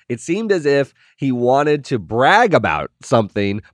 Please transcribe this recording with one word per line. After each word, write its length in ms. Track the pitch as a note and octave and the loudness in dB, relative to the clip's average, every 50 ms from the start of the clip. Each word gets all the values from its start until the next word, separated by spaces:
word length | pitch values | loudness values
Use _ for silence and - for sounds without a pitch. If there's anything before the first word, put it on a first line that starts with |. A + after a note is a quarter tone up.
| _ _ | _ _
"It 120 | A#2+ A2+ | -10 -10
seemed 320 | - - E3+ G#3 A3+ A3 G3+ | -6 -6 -4 -4 -2 -2 -2
as 120 | F3+ C#3+ | 0 0
if 300 | D3 C#3+ C#3 C3+ - _ _ _ _ _ | 0 2 2 0 -2 _ _ _ _ _
he 160 | _ C#3+ C3+ B2+ | _ -4 -4 -2
wanted 520 | B2 A#2+ B2 C3 C#3 D3 D3+ D3+ D3 C3+ | 0 0 2 2 2 2 0 0 -2 -2
to 120 | - C#3 A#2 | -6 -6 -6
brag 560 | F2+ D2+ A2 A#2 C3 D3 F#3 G#3+ A#3+ G#3+ D#3+ | -6 -6 -2 0 2 4 4 4 4 4 2
about 380 | B2 G#2+ F2+ D2+ D2+ D2+ - - _ - | 2 2 0 -2 -2 -4 -8 -12 _ -6
something, 580 | - C3+ A#2 G#2+ G2 - G#2 G2+ G2+ G2+ G#2+ - _ | 0 0 0 0 0 -2 -4 -4 -2 -4 -6 -8 _